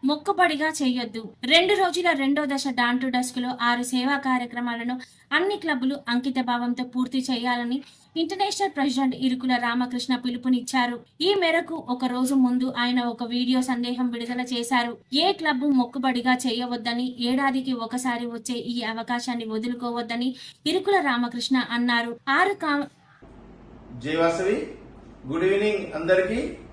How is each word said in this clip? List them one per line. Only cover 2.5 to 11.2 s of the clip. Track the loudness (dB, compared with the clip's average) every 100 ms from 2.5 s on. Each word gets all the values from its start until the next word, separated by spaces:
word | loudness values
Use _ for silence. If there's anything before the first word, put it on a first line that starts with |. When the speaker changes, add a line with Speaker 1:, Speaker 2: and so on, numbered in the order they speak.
| -2 -2
Speaker 1:
డాన్ | 0 2 2
టు | 0
డస్క్ | 0 -2 -4
లో | -6 -2
ఆరు | 0 0
సేవా | 0 0 0 0
కార్యక్రమాలను | 0 0 0 -4 -4 -4 -4 -6 -10 -20 _
అన్ని | 0 0 -2
క్లబ్బులు | -2 0 0 -2 -2
అంకిత | -2 0 -2
భావంతో | 0 0 -2 -2
పూర్తి | -4 -2 -2 -2
చేయాలని | -2 -2 0 -2 -2 -4 -6 -20 -10 -4
ఇంటర్నేషనల్ | -2 0 -2 0 -2
ప్రెసిడెంట్ | 0 0 2 0 2
ఇరుకుల | 0 0 0 0
రామకృష్ణ | 2 0 0 -4 -2 -2
పిలుపునిచ్చారు. | -2 -2 2 0 2 0 0 -2 -12 _